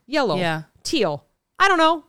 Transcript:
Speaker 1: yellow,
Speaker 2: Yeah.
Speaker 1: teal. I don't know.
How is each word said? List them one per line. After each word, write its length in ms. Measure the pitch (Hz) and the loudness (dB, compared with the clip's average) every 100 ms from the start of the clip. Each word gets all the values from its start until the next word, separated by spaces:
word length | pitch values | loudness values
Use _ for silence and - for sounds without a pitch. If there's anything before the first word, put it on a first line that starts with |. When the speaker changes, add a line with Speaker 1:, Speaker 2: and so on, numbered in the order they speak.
| _ | _
Speaker 1:
yellow, 300 | 294 240 165 | -2 -2 -2
Speaker 2:
Yeah. 260 | 170 160 156 _ | -2 -4 -8 _
Speaker 1:
teal. 420 | - 311 185 147 - _ _ _ | -6 -2 -2 -4 -12 _ _ _
I 100 | 392 | 2
don't 100 | 349 | 4
know. 260 | 320 330 | 2 0